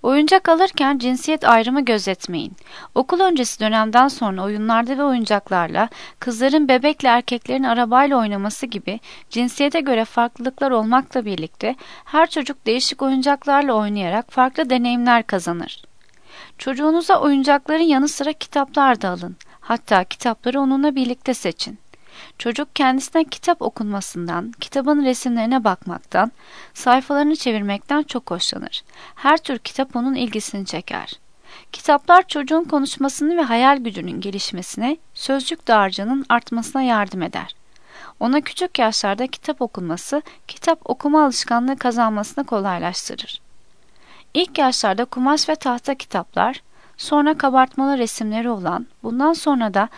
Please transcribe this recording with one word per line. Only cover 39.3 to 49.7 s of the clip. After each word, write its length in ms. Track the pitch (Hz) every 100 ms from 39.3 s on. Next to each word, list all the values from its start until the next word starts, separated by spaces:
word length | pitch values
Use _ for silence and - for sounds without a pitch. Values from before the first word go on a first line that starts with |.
| - - 294
okunması, 600 | 240 - 175 170 - 294 - - -
kitap 320 | - - 320 -
okuma 360 | - 294 302 294
alışkanlığı 520 | 240 - 240 247 269
kazanmasını 680 | 247 233 226 214 214 - 277
kolaylaştırır. 960 | 220 196 175 170 180 - - - - - - - - - - - - -
İlk 240 | 294 359 -
yaşlarda 480 | 262 247 214 196 247
kumaş 440 | 254 254 302 -
ve 60 | 311
tahta 400 | 269 240 - 269
kitaplar, 640 | - 190 170 - 202 269 _ - - -
sonra 400 | - 294 294 302
kabartmalı 600 | 277 262 262 - 269 277
resimleri 520 | 226 - 214 220 233
olan, 380 | 214 175 175 240 _
bundan 300 | 226 240 294
sonra 400 | 330 302 269 220